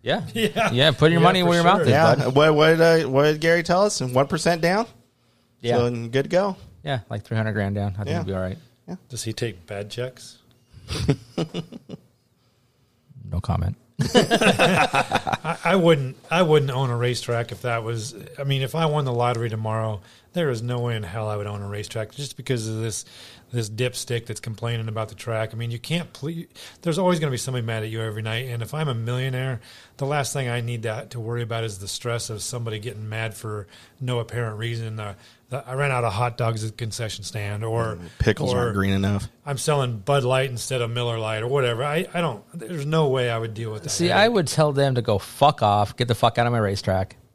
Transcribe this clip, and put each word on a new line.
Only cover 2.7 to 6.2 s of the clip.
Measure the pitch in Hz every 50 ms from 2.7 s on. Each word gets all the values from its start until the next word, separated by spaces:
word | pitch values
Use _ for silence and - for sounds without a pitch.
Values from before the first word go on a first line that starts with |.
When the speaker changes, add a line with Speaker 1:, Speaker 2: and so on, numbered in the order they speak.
| 160 165
Speaker 3:
uh, | 165 165 165 165 156
what | 123 131 135 147
did | 151 151 151
Gary | 151 165 170 175
tell | 165 - 175 180 202
us? | 208 202 -
And | 135 127 123
one | 127 143
percent | 135 185 160 - 165 175 170
down? | 160 170 185 208 233 - - _ _ _ _ _ _ _ _ _ _ _ _ _
Speaker 1:
Yeah. | - 117 120
Speaker 3:
So, | 120 120 120 123 117 117 117
good | 117 135